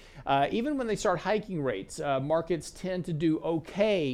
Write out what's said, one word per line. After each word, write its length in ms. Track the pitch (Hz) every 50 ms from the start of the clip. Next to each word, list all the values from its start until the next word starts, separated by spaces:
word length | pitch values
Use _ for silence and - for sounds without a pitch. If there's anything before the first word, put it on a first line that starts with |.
| - - - 147 127
Uh, 220 | - 139 139 139 -
even 260 | 131 214 233 302 302 269
when 80 | 254
they 100 | 226 208
start 240 | 196 - 214 180 175
hiking 400 | - 185 214 214 214 220 185 160
rates, 400 | 143 127 110 95 101 - - -
uh, 200 | 156 147 135 135
markets 500 | 135 147 156 165 160 165 185 160 147 -
tend 360 | - - - 180 185 185 170
to 80 | - 165
do 260 | 147 165 165 156 165
okay, 680 | - 160 170 165 - - - 185 202 220 208 185 156 135